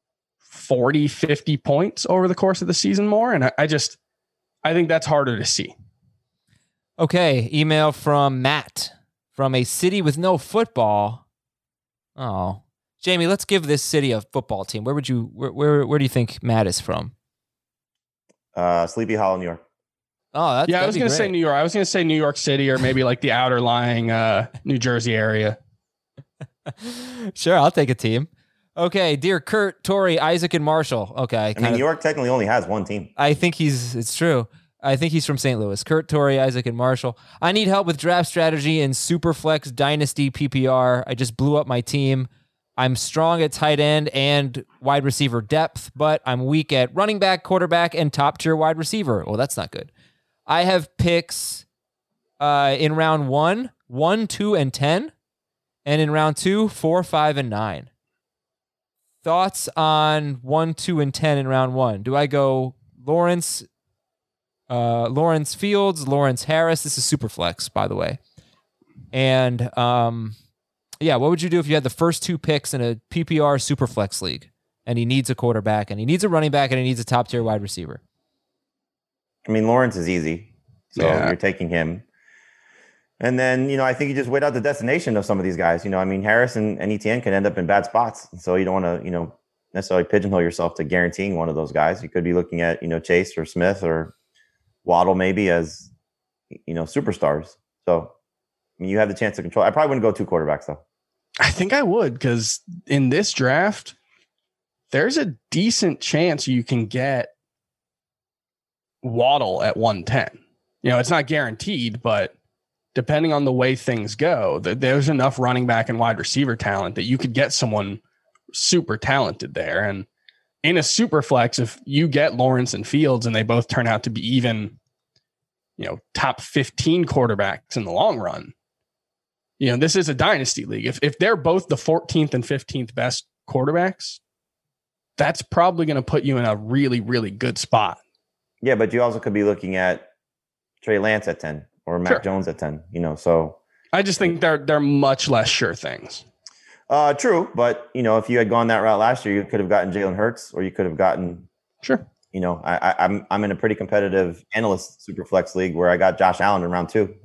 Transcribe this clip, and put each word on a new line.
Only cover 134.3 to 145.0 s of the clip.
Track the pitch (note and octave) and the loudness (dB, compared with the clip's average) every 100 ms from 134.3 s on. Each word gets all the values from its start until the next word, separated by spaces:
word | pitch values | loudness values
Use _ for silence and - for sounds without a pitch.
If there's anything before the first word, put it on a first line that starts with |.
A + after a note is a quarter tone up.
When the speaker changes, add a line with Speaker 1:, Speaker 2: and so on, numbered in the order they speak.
| _ _ _ _ _ _ _ _ - | _ _ _ _ _ _ _ _ -2
Speaker 1:
that's | D3 D#3 | -2 -2
probably | - - F3+ E3+ D#3 | -2 2 2 2 0
gonna | C#3 | -2
put | B2+ D3+ | -2 -2
you | C3+ C3 | 0 0
in | A#2 | 0
a | G#2 | -2
really, | G#2+ C3 C#3 A#2+ | -2 0 2 0
really | G#2+ B2 G#2+ | -2 -2 -4
good | G2+ B2+ - | -4 -6 -4
spot. | - A2+ G2 - _ _ _ _ _ _ | 0 2 2 -4 _ _ _ _ _ _
Speaker 3:
Yeah, | A#2+ A#2+ | 0 2
but | A2 | 2
you | A#2 | 2
also | A#2+ G#2+ | 0 0
could | B2 | -2
be | G#2 G#2 | 0 2
looking | G2 F#2 F#2 | 0 -2 0
at | F#2 F2 - _ _ _ _ _ _ _ | 0 0 -6 _ _ _ _ _ _ _
Trey | - G#2 | -2 0
Lance | G#2+ G#2+ - | 2 0 -2
at | D#2+ | -6
ten | D#2 D2+ - _ - | -8 -10 -14 _ -6
or | F2 | -2
Mac | F2+ | 0
Speaker 1:
Sure. | - | 0
Speaker 3:
Jones | G2 G2 F2 | 0 -4 -4
at | D#2 | -6
ten, | D#2 D2+ - | -8 -8 -10
you | E2+ | -6
know, | E2 D2+ | -6 -2
so. | F2 E2 D#2+ - _ _ _ | 2 2 2 -6 _ _ _
Speaker 1:
I | F3+ | -2
just | G3 F3+ | -2 0
think | F3+ E3 | -2 0
they're, | E3+ D3+ | 0 0
they're | C#3 D3+ | 0 0
much | C#3+ C#3+ | 2 4